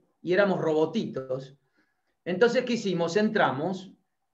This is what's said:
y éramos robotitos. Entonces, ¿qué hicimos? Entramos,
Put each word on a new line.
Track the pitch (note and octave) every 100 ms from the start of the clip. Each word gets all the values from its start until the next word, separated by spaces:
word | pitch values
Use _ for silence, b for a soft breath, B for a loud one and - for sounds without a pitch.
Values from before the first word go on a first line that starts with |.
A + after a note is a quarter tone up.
| _ _
y | D#3+
éramos | F#3+ G3+ F3
robotitos. | D#3+ D#3 D#3 G#3+ D3+ C3+ C3 C3 C#3+ - _ _ _ _ _ _
Entonces, | - F#3 A#3 B3+ A#3+
¿qué |
hicimos? | A#3 G3 E3+ E3 G#3
Entramos, | G#3+ G3 C#3+ B2+ E3+ F#3+ - - _ _ _